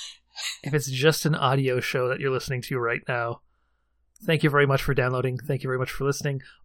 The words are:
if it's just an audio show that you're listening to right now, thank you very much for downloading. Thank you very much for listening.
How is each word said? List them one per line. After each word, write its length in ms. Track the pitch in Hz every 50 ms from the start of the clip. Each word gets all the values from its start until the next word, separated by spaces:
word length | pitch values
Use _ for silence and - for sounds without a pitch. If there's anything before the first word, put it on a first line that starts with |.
| - - - - _ _ - - - - - - -
if 100 | 143 139
it's 160 | 151 135 135
just 380 | 131 127 135 160 151 - - 156
an 80 | 151
audio 440 | - 143 131 135 135 135 131 123 127
show 280 | - - - 139 127 123
that 120 | 127 -
you're 120 | 135 135 131
listening 280 | 123 - - 139 123 113
to 160 | - 139 127
right 220 | 120 117 117 - - -
now, 340 | 131 120 117 117 117 - _ _ _ _ _ _ _ _ _ _ _ _ _ _ _ _ -
thank 180 | - 160 143 160
you 60 | 156
very 160 | 139 143 143
much 160 | 135 135 131
for 140 | - - 135
downloading. 420 | 127 123 127 127 127 123 131 127 123
Thank 240 | - - 139 120
you 60 | - 131
very 120 | 127 127
much 120 | 127 -
for 140 | - - 135
listening. 360 | 139 139 - - 147 139 135 - - - _ -